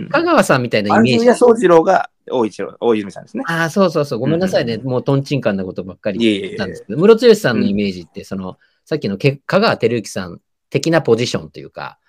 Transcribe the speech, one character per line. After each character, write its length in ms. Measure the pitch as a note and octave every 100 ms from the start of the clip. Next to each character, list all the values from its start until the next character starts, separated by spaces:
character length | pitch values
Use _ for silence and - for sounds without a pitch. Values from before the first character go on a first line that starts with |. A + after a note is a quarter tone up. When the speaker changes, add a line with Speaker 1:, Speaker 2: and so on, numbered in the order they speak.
Speaker 1:
う 20 | -
ん。 20 |
Speaker 2:
香 140 | D4+
川 220 | E4+ C#4+
さ 140 | - C3+
ん 40 |
み 80 | A#2+
た 80 | A2
い 40 |
な 140 | G#2 F#3
イ 40 |
メ 160 | A3+ A#3
ー 20 |
ジ。 80 | A#3+
Speaker 1:
安 100 | A3
住 100 | A#3+
屋 60 |
宗 20 |
次 140 | A3+ F3+
郎 140 | E3
が 280 | E3 F3+ - _ -
大 160 | B2+ G#2+
一 160 | -
郎、 140 | F#2+ -
大 140 | A#2+
泉 180 | A2 G2
さ 80 | -
ん 40 |
で 40 | -
す 60 | -
ね。 80 | D#3+
Speaker 2:
あ 200 | E3 E3
ー、 20 |
そ 160 | G3+ F#3
う 40 |
そ 100 | D#3+
う 40 |
そ 120 | C#3+ A2+
う。 20 |
ご 80 | C3+
め 100 | E3
ん 40 |
な 80 | F#3
さ 120 | F3+
い 40 |
ね。 100 | A#2+
Speaker 1:
う 40 | A2
ん 20 |
う 40 |
ん。 40 | C3
Speaker 2:
も 100 | B2+
う 40 |
ト 120 | C#3+
ン 80 | C#3
チ 140 | C#3 C#3+
ン 40 |
カ 120 | A2+
ン 40 | G2
な 80 |
こ 80 | F#2
と 100 | F2
ば 100 | F#2
っ 40 | E2+
か 120 | G#2+
り 60 | G#2
言 360 | A2+ G2 F#2+
っ 20 | A2
た 100 | F#2
ん 20 |
で 80 | -
す 60 |
け 40 | -
ど。 60 |
Speaker 1:
い 20 | B2
え 0 |
い 0 |
え 0 |
い 20 |
え。 20 |
Speaker 2:
ム 80 | G#3
ロ 80 | A3+
ツ 100 | A#3+
ヨ 80 |
シ 60 | G#3
さ 120 | C3+
ん 80 | G#2+
の 60 | G2+
イ 80 |
メ 100 | -
ー 80 | G2+
ジ 80 | F2+
っ 40 | E2
て、 140 | G2
Speaker 1:
う 20 |
ん。 20 |
Speaker 2:
そ 120 | - G2
の、 200 | F#2 - _ _
さ 120 | - D#3
っ 20 |
き 100 | A2+
の 80 | G2
け-、 240 | C#3 C#3 -
香 140 | F#3+
川 160 | G#3+ A2
照 180 | A2+
之 140 | A#2+ F#2+
さ 180 | G2+ F2+
ん 140 | F2 _ _ _
的 200 | C#3+ E3
な 120 | E3
ポ 140 | D#3+ A2+
ジ 100 | B2
シ 100 | -
ョ 80 |
ン 60 | D#2+
と 100 | D2+
い 40 |
う 60 | C#2
か、 280 | - C#2+ _